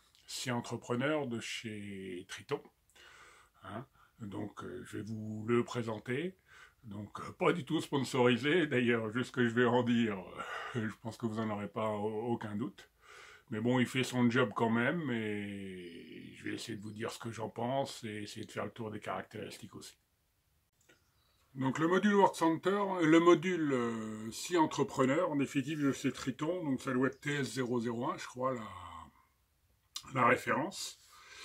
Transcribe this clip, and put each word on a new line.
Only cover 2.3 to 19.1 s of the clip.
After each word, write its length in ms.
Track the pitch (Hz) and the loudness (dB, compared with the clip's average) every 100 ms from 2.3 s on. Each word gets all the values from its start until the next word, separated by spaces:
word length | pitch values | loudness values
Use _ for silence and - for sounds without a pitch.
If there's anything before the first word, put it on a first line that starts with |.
| - - 110 - _ _ - - - - - _ _ | -14 -6 -6 -6 _ _ -20 -20 -20 -20 -20 _ _
Hein ? 200 | 95 104 135 _ _ - | -14 -12 -12 _ _ -16
Donc, 420 | 107 101 104 - | -12 -8 -10 -10
euh, 220 | 95 92 | -12 -12
je 140 | - 107 | -10 -10
vais 40 | |
vous 420 | 101 110 107 107 107 | -8 -8 -6 -6 2
le 160 | 120 | 2
présenter. 720 | 120 123 113 107 - 127 175 - _ - - _ | 2 -2 -4 -6 -4 -4 -4 -8 _ -20 -20 _
Donc, 340 | 117 101 104 - | -14 -12 -10 -10
euh, 140 | - - | -12 0
pas 120 | - | 2
du 120 | 175 | 2
tout 160 | 131 156 | 0 -2
sponsorisé, 880 | - 143 123 131 123 120 143 175 156 | 0 0 2 6 6 6 4 4 4
d'ailleurs, 420 | 127 120 117 110 | 4 4 4 0
juste 200 | 117 123 | -2 -2
ce 20 | |
que 160 | - 120 | 2 2
je 40 | |
vais 120 | 117 | 6
en 180 | 120 123 | 6 6
dire, 340 | 120 120 113 95 87 - - - - 123 | 4 4 2 0 -8 -10 -8 -8 -6 -4
euh, 40 | |
<laughs> 80 | 107 | -4
je 60 | - | -6
pense 140 | 117 - | -10 -6
que 100 | 120 | -4
vous 140 | 107 | -2
en 100 | 110 | -2
aurez 160 | 104 101 | -2 -4
pas 220 | 113 110 | -4 -2
au-, 420 | 104 107 107 120 | -2 -2 -2 -2
aucun 240 | 120 110 | -2 -2
doute. 340 | 104 143 - - _ - - - - - | -4 -6 -8 -20 _ -20 -20 -20 -20 -8
Mais 100 | 107 | -2
bon, 200 | 120 127 | 2 2
il 60 | 117 | 2
fait 180 | 131 | 0
son 260 | 123 127 120 | 0 2 4
job 220 | 123 120 | 4 2
quand 160 | - 113 | 2 2
même, 400 | 113 123 170 147 | 4 2 0 -2
et 1200 | 117 107 104 101 101 98 92 87 85 - - - - | -2 -4 -4 -6 -8 -10 -12 -14 -16 -16 -18 -18 -12
je 80 | |
vais 100 | 104 | -10
essayer 240 | 104 - 104 | -8 -8 -10
de 40 | |
vous 100 | 110 | -10
dire 180 | 107 110 | -8 -8
ce 80 | - | -8
que 140 | 117 | -10
j'en 160 | 113 110 | -8 -8
pense, 560 | - 117 135 135 - | -4 -2 -2 -2 -6
et 180 | 110 104 | -10 -8
essayer 240 | 104 107 104 | -10 -12 -10
de 60 | |
faire 120 | 107 | -6
le 60 | 101 | -6
tour 220 | 110 110 | -6 -8
des 80 | 104 | -8
caractéristiques 760 | 101 | -6